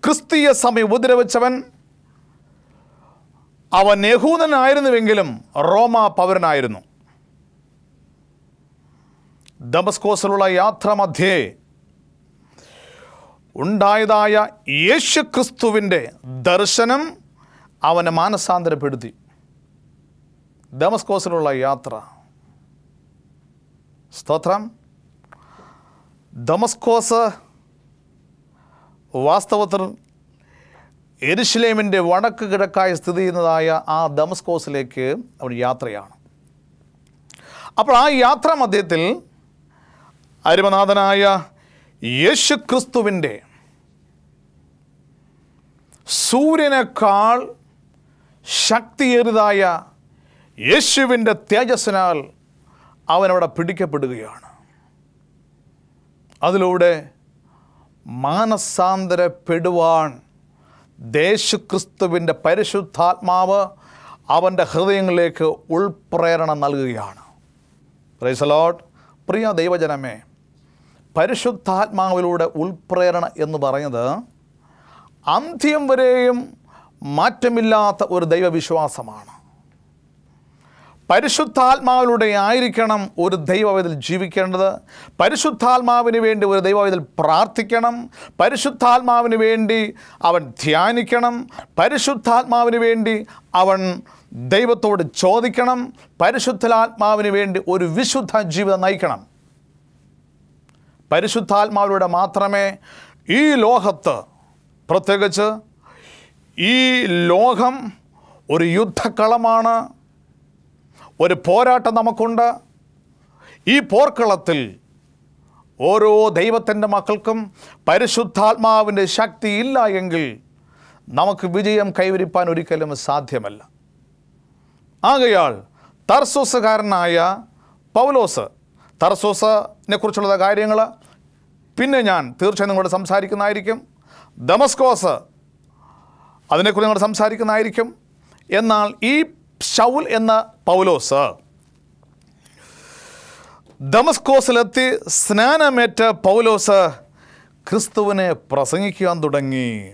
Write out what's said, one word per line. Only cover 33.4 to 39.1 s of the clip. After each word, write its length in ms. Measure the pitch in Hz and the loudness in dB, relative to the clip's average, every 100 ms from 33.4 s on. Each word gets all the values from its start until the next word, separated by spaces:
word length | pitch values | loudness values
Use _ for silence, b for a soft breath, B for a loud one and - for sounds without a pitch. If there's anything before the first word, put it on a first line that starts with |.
| 165 160 160 160 - 156 | 0 0 0 -2 -2 -2
ആ 20 | 160 143 | -2 -2
ദമസ്കോസിലേക്ക് 840 | 156 185 - 170 156 139 127 131 127 117 - _ | -2 -4 -6 -6 -4 -8 -6 -6 -6 -6 -10 _
അവൻ 120 | 131 120 | -12 -4
യാത്രയാണ്. 500 | 123 127 123 101 98 _ _ _ _ _ _ _ _ _ _ _ _ B B B B - | -4 -4 -8 -12 -16 _ _ _ _ _ _ _ _ _ _ _ _ B B B B -2
അപ്പോൾ 140 | 254 240 | 4 4
ആ 40 | 285 277 | 4 4
യാത്രാമധ്യത്തിൽ 800 | 247 285 320 311 240 202 180 165 175 | 2 2 0 0 0 -2 -2 -2 -2